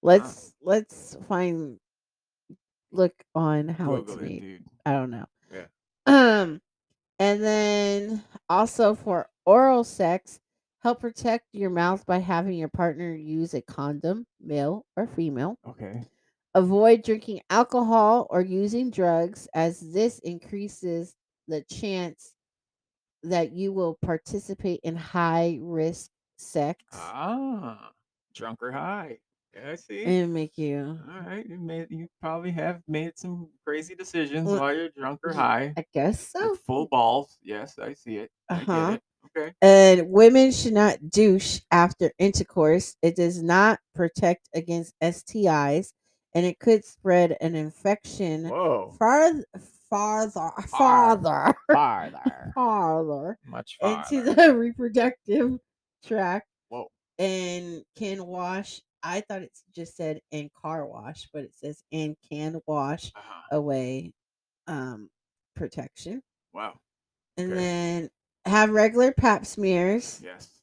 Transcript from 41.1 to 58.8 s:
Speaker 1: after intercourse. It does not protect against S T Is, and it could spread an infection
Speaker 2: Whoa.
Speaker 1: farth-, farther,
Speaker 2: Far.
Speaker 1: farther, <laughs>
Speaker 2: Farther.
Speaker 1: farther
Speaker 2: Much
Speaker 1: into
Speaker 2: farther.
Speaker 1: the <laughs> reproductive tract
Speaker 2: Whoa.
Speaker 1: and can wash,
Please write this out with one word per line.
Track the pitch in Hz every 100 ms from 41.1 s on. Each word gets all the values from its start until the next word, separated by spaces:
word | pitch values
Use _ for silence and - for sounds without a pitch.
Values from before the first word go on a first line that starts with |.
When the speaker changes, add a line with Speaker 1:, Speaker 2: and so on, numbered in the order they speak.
| 196 214 190 - - _
Speaker 1:
after | 170 175 - 165 -
intercourse. | 196 196 185 - 156 170 - -
It | 165 170
does | 175 175
not | 165 180 208 214 _
protect | - 165 - 175 175 _
against | 165 170 170 165 _
S | 165 170
T | - 226 190
Is, | 151 143 151 196 _ _ _ _
and | 170 180
it | -
could | - 220 -
spread | _ 196 180 170 -
an | 165 165
infection | 151 - 202 208 - - 185 156 165
Speaker 2:
Whoa. | 156 180 120 95 -
Speaker 1:
farth-, | 220 285 320 311 - 190 - _ _
farther, | 202 214 214 220 202 165 - 190
Speaker 2:
Far. |
Speaker 1:
farther, | - 269 254 233 214 165 151 143 -
<laughs> | -
Speaker 2:
Farther. | 294 139 104 80 - - 64 64
Speaker 1:
farther | - 247 214 170 160 160 143 160 226 131
Speaker 2:
Much | 120 - -
Speaker 1:
into | 196 220 - 277 240
Speaker 2:
farther. |
Speaker 1:
the | - 330 247
<laughs> |
reproductive | 233 233 240 220 240 254 - 202 240 254 _ _ _ _ -
tract | 214 185 190 _ _ _
Speaker 2:
Whoa. | 120 - _ _ -
Speaker 1:
and | 190 185 180 175 175 165 _ _
can | 208 196 180
wash, | 180 180 190 202 -